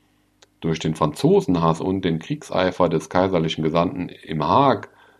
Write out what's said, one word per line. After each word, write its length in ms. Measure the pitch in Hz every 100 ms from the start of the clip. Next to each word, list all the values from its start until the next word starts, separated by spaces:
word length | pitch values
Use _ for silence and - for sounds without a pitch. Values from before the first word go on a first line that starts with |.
| _ _ _ _ _ _
Durch 180 | 82 80
den 160 | 80 78
Franzosenhass 840 | 80 - 151 202 - 87 82 80
und 240 | 95 95
den 140 | 92 82
Kriegseifer 720 | - 76 - - 92 - 87
des 200 | 80 -
kaiserlichen 540 | 90 92 90 82 80
Gesandten 460 | 78 82 87 - 87
im 340 | - - 80
Haag, 460 | 76 107 139 101 - _ _ _